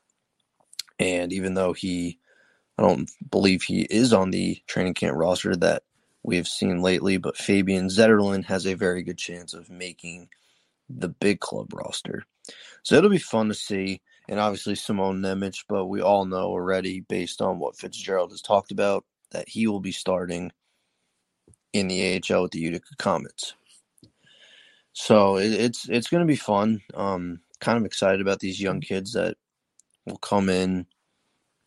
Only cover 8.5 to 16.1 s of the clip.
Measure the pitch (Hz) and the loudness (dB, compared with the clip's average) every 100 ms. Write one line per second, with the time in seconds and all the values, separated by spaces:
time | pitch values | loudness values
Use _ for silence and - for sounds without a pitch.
8.5 | 95 90 90 92 90 90 87 - 87 87 | -2 -2 -2 -2 -2 -6 -8 -10 -12 -14
9.5 | 85 85 90 90 85 85 87 87 _ _ | -18 -18 -14 -14 -14 -16 -16 -20 _ _
10.5 | _ _ _ - - 85 - 101 98 - | _ _ _ -18 -8 -8 -2 0 0 -2
11.5 | 52 52 - - - - - - _ - | -10 -10 -12 -10 -10 -10 -10 -12 _ -20
12.5 | - - - - 135 202 185 - 113 110 | -20 -20 -12 4 6 6 4 0 0 0
13.5 | 101 - 101 95 95 _ _ - 101 104 | -2 -4 -4 -4 -6 _ _ -6 0 0
14.5 | 98 - 101 - 101 95 95 95 98 98 | 0 -4 -4 -2 0 0 0 -2 -2 -4
15.5 | - - 104 92 101 98 | -8 -4 -4 -2 0 2